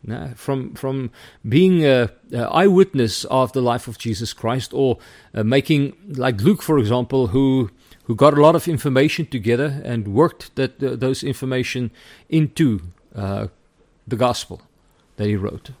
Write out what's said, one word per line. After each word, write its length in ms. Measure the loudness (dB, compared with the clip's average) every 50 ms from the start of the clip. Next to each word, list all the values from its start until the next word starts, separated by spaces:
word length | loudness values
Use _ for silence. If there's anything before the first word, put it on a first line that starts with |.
| -10
Nah, 240 | -10 -10 -10 -10 -12 -14
from, 400 | -12 -8 -6 -6 -6 -6 -10 -12
from 360 | -10 -8 -6 -6 -6 -8 -8 _ -16 -20 -20 -20 _ _
being 380 | 0 2 4 4 4 4 4 4
a, 240 | 4 4 4 2 -2 -4 _ _ _
a 100 | -6 -6
eyewitness 840 | -4 0 0 2 2 4 6 4 4 4 2 -2 -2 0 -2 -6 -6
of 280 | -2 0 0 0 0
the 80 | -2 -2
life 280 | 0 0 -2 -2 -6 -10
of 100 | -16 -10
Jesus 340 | -6 -6 -6 -6 -6 -10
Christ, 400 | -10 -6 -4 -4 -4 -4 -6 -6
or, 260 | -2 0 0 0 0 -2 -6 -20 -20 -20 _ _ -6
uh, 80 | -4
making, 540 | 0 2 2 2 2 2 0 0 0 -2 -6 _ -18
like 340 | -14 -8 -4 -2 -2 -2 2
Luke, 220 | 4 2 2 2
for 160 | 0 0 2 2
example, 480 | 2 2 0 0 0 0 0 0 0
who, 460 | 2 2 2 2 2 2 0 -2 -4 _ _ _ _ -20 _ _
who 100 | -6 2
got 240 | 6 6 6 8 8
a 20 |
lot 140 | 6 6 6
of 140 | 4 0 -2
information 580 | -4 -2 -2 0 2 2 2 2 0 -2 -6
together 560 | -6 -6 -4 0 0 0 0 0 -4 -4 -8 -8
and 220 | -6 -6 -6 -6
worked 480 | -2 2 2 2 2 2 _ -20 -14 _
that, 260 | -4 -4 -4 -4 _
uh, 140 | -6 -6 -4
those 300 | -2 -2 -2 -2 -2 -4
information 680 | -6 -6 -6 -6 -4 -4 -4 -4 -4 -4 -6 -6 -6 _ _ -20 -20 -20 -20 _ _
into, 520 | 0 0 0 0 0 0 2 2 2 -2 -6 -12 -18 _ _ _
uh, 360 | -10 -8 -6 -4 -4 -4 -6 -8 _ _ _ _ _ _ _ _ _ _ _
the 80 | -8 -2
gospel 480 | 0 0 0 0 -2 -8 -12 -16 -18 _ _ _ _ _ _ _ _ _ _ _
that 100 | -4 -2
he 80 | -2 -2
wrote. 360 | -2 -4 -6 -8 -10 _ -18 -20 _